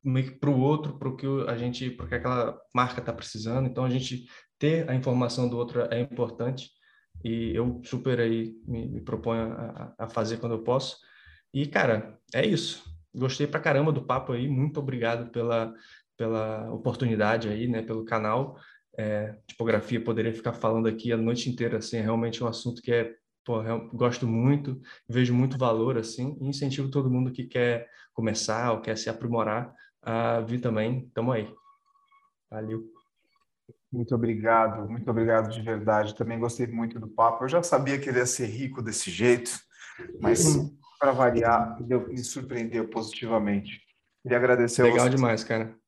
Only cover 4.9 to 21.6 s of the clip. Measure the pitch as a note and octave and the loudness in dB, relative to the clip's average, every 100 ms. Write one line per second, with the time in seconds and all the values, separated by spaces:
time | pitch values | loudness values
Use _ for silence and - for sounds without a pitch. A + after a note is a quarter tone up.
4.9 | B2+ C3 B2 B2 B2+ B2 A#2+ A#2+ A#2+ A#2 | -2 0 0 0 0 -2 -2 -2 -2 -2
5.9 | A#2 A#2+ - A#2 - A#2+ C3+ - _ _ | -2 -2 -2 -4 -2 -4 -4 -12 _ _
6.9 | _ _ - A2+ A#2 A2+ A2 B2 A#2+ - | _ _ -10 -4 -2 -2 0 -2 -4 -6
7.9 | B2+ C3+ A#2+ A#2 A2+ A2+ - - A#2 A#2 | -4 0 2 2 0 -2 -8 -8 -6 -6
8.9 | A#2 - A2 A#2 A2+ A2+ A2+ A#2 - B2 | -8 -6 -4 -2 -2 -2 -6 -10 -10 -14
9.9 | - A2+ A#2 A2 A2+ A#2 A2+ A2+ C3 E3+ | -10 -6 -2 -2 -2 -4 -2 0 0 0
10.9 | - _ - - - _ C#3 C#3+ D#3+ C#3 | -12 _ -20 -20 -20 _ -4 -2 2 4
11.9 | A2 - - _ B2+ G#3+ F#3 - - - | 2 -2 -16 _ 0 2 2 -2 -10 -16
12.9 | - _ B2 B2+ - D3 D#3 D#3+ C#3 D#3 | -20 _ -4 -2 0 -2 0 2 4 2
13.9 | C3+ - C3 C3 A#2+ C3+ C3 D3 D3+ C3+ | 0 0 -2 -2 -4 -2 0 0 -2 -6
14.9 | B2+ A#2 A#2 A#2+ A#2+ A#2 A#2 A2+ A2+ - | -2 0 -2 -4 -4 0 0 0 -8 -20
15.9 | - _ _ A2+ A2 A2 A2 A2 A2+ B2 | -20 _ _ -2 0 -2 -4 -6 -4 -4
16.9 | A2 B2 G#2+ G#2 A2+ A2 G#2+ A#2+ A2+ A2+ | 0 0 4 4 4 0 -2 -2 -2 -2
17.9 | A2 A2 A2+ G#2+ A#2 C#3+ - - - _ | -6 -2 -2 2 0 -2 -8 -20 -20 _
18.9 | - G#2+ G#2+ G#2+ G#2+ - - A2+ G#2+ - | -6 -2 -2 -4 -10 -20 -4 2 2 2
19.9 | A#2 A2+ A2 A2+ A2+ A#2+ A2+ A2+ A2+ A2+ | -2 0 0 0 -2 -6 0 0 2 2
20.9 | A2 A#2+ A2+ A2+ A#2+ C3 A#2+ | 0 -2 0 0 0 -2 -2